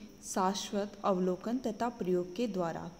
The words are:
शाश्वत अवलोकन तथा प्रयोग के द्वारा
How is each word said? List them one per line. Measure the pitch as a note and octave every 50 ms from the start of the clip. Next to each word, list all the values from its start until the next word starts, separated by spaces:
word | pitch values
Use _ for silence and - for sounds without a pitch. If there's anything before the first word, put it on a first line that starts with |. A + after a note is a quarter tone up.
| - - - - -
शाश्वत | - - A3 F#3+ F#3 G3 G3 - - - G3+ G3+ G#3 - - -
अवलोकन | G3+ G3 F3+ F#3 F#3 F3+ F3+ - G#3+ A#3+ C4
तथा | - A#3 G#3+ G#3+ A#3 B3
प्रयोग | A#3+ - F#3+ F3+ F3+ F3+ F3+ F3+ F3+
के | - B3 A3+
द्वारा | F#3 F#3 F3 E3 D#3+ D#3+ E3 E3+ -